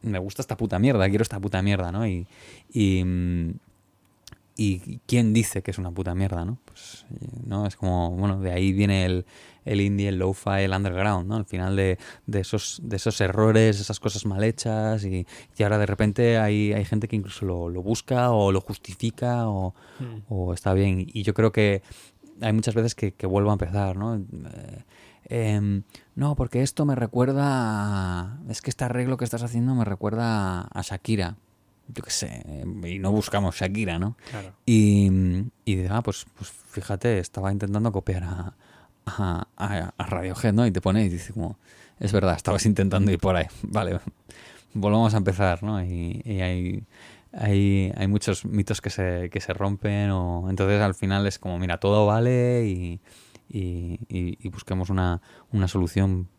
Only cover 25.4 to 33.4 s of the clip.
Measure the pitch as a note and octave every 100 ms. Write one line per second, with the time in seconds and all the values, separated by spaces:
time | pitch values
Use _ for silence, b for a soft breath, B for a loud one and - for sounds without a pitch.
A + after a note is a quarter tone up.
25.4 | A2 G#2 G2+ G2+ - B B - C#3+ D3
26.4 | B2+ B2 C3+ - D3 C3 A#2 A#2+ B2+ C#3
27.4 | C#3+ C3 A#2 G#2+ G2+ G2+ F#2+ F2+ F#2 B2+
28.4 | E3 A2 - - B2+ B2 B2 B2+ B2 A#2
29.4 | A#2 A#2 B2 C3 G#2+ F#2+ G#2+ A2 A#2 A2
30.4 | F#2+ F2+ - - F2+ F#2+ - A2 F2+ G#2+
31.4 | _ _ _ _ _ - - - - -
32.4 | - D2+ E2 G2+ F2 F#2+ F#2+ G#2 G2+ G2+